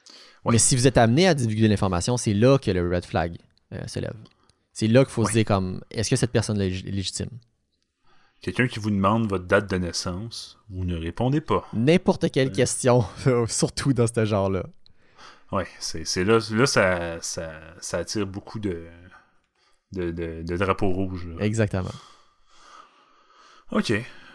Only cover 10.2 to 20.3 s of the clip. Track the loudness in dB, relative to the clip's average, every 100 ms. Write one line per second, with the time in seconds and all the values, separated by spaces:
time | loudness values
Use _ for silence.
10.2 | -10 -14 -16 -20 -12 -6 -4 -4 -6 -2
11.2 | 0 0 0 -2 -2 0 4 4 2 0
12.2 | 0 0 0 0 0 2 4 4 2 -2
13.2 | 0 2 0 0 -2 0 0 2 2 2
14.2 | 2 2 2 -2 -4 -14 -20 _ _ -20
15.2 | -20 -20 -6 -4 -4 -8 -10 -8 -4 0
16.2 | 4 2 2 2 2 4 2 2 -4 -8
17.2 | -8 -10 -10 -14 -20 -16 -8 -6 -4 -6
18.2 | -6 -8 -12 -8 -6 -8 -12 -20 -20 -20
19.2 | _ _ _ _ _ _ _ -8 -6 -6
20.2 | -8